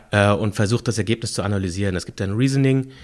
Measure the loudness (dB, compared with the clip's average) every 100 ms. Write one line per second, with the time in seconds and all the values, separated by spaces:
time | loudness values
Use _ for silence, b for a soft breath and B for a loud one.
0 | -2 4 4 4 0 0 0 0 -2 -2
1 | -2 -2 -4 -4 -2 -2 -2 -2 -2 -2
2 | -4 -6 -4 0 0 2 2 2 0 B